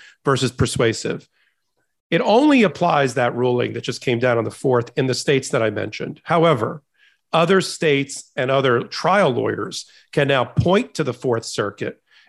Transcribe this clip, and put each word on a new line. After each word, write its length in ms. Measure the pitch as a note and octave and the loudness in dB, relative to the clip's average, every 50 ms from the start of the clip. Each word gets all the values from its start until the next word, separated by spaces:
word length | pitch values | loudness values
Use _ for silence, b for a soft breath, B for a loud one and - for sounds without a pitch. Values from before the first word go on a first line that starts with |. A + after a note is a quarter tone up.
| B B B B _ | B B B B _
versus 280 | D3 C3+ B2 C3 B2 - | 0 0 2 0 -2 0
persuasive. 720 | - C#3 A#2+ - - B2 A2+ G#2+ - - A#2 - - - _ _ _ _ _ _ _ _ _ _ _ _ _ _ _ _ _ | 0 -2 -2 0 0 0 0 0 -2 -6 -6 -8 -8 -10 _ _ _ _ _ _ _ _ _ _ _ _ _ _ _ _ _
It 120 | - E3+ | -2 -2
only 420 | B3 B3 G3+ A#3 C#4+ D4+ C#4+ C4 A3 | 2 4 4 4 6 6 6 6 4
applies, 500 | F3+ - - F3 E3+ E3 D3 C#3 C3 A#2+ | 2 2 0 0 0 2 2 0 0 0
that 220 | C3 B2 A#2+ A#2+ | 0 -2 0 0
ruling 380 | A#2+ B2 B2+ B2 B2 A#2 A2 A2 | 0 0 0 0 0 -2 -2 -4
that 80 | A2+ A#2 | -8 -8
just 180 | - A#2 - | -8 -10 -6
came 180 | - - B2 A#2 | -2 -2 -2 0
down 180 | A#2+ B2+ A#2+ A#2 | 2 0 0 0
on 80 | A2 | -2
the 60 | A2+ | -4
fourth, 400 | - - - C#3 B2+ A#2+ A#2 - _ | -8 -4 -2 0 0 0 0 -2 _
in 120 | - C3+ C3 | -4 -2 -2
the 60 | B2 | -2
states 360 | - - - D3 C3 - - | -4 0 0 0 0 0 -2
that 120 | - B2+ | -2 0
I 80 | A2+ A2 | 0 0
mentioned. 520 | G#2 G#2 G2+ G#2+ - - - - C#3+ - _ | -2 -4 -8 -8 -8 -10 -10 -10 -10 -14 _
However, 580 | - D#3+ E3+ D#3+ E3+ D#3 A#2+ G#2+ A#2+ - D#3 _ _ b b b b b b b _ | -2 0 2 4 4 2 2 0 -4 -6 -10 _ _ b b b b b b b _
other 300 | - D#3 E3+ E3+ F#3+ F#3+ | 0 0 2 4 2 2
states 680 | F3 - - - F3 D#3+ C#3+ C#3 C#3 C#3 - - - _ _ | 0 -2 -6 -2 0 0 0 0 -2 -4 -8 -14 -16 _ _
and 160 | - C3 B2+ | -4 -2 0
other 300 | C3+ C#3 C3+ C3+ A#2+ A#2+ - | 0 2 2 2 2 2 0
trial 460 | - - - - D#3+ F#3 G#3 G3 D3 | -4 -10 -4 0 2 2 4 4 2
lawyers 600 | B2 A#2 A2 G#2+ G#2+ - G2+ F#3 D#3 - - b b b b b | 2 0 -2 -2 -4 -4 -6 -8 -8 -12 -14 b b b b b
can 160 | - - C#3+ C3+ | 0 0 2 2
now 160 | C#3 C3 A#2+ | 2 0 0
point 520 | A#2+ - - - F3 F3+ G#3 B3 B3+ _ | 0 0 0 2 4 2 2 2 -2 _
to 100 | - D#3 | -6 -4
the 80 | B2+ A#2 | -4 -4
Fourth 320 | - - C3+ A#2+ A2+ - | -4 -2 -2 -2 -2 -4
Circuit 560 | - - - A2 G2+ G2 - - - - _ b b b b b | -6 -6 -4 -4 -4 -4 -6 -8 -8 -8 _ b b b b b